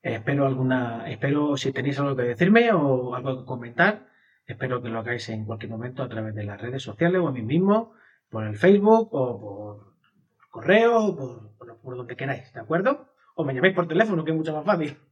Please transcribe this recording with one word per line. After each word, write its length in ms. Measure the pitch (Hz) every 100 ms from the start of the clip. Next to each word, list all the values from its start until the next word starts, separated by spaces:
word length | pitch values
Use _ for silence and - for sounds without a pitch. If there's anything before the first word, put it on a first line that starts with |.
espero 460 | - 117 - 143 139
alguna, 640 | 127 127 127 120 117 -
espero 460 | - 143 147 147 139
si 160 | 135
tenéis 260 | 131 131 135
algo 180 | 143 135
que 60 |
decirme 500 | 120 117 180 220 233
o 420 | 196 143 127 127
algo 260 | 120 131 131
que 60 | -
comentar, 600 | 117 120 117 185 214 - _ _ _ _
espero 360 | 113 123 123
que 60 | 123
lo 120 | 113
hagáis 280 | 110 120 110
en 140 | 110
cualquier 260 | 107 113 113
momento 320 | 113 123 123
a 60 | 131
través 260 | 113 110
de 100 | 107
las 160 | 104 98
redes 220 | 120 131
sociales 380 | 120 101 165 185
o 80 | 170
a 40 |
mí 100 | 127
mismo, 520 | 110 151 190 214 233 _ _ _ _
por 140 | 113
el 120 | 107 104
Facebook 520 | 180 202 202 226 220
o 280 | - 127 120
por 540 | 101 98 104 104 - _ _ _ _ _ _
correo 540 | - - 208 233 233
o 120 | 214 165
por, 400 | 131 113 107 _
por, 240 | - -
por 160 | 127 123
donde 200 | 123 123
queráis, 360 | 135 131 -
¿de 80 | 123
acuerdo? 540 | 110 160 202 285 - _ _
O 100 | -
me 100 | 143
llaméis 200 | 123 185
por 140 | 185 170
teléfono, 360 | 160 220 185
que 60 | 156
es 60 | 160
mucho 180 | 156
más 100 | 151
fácil. 340 | 156 190 147 - _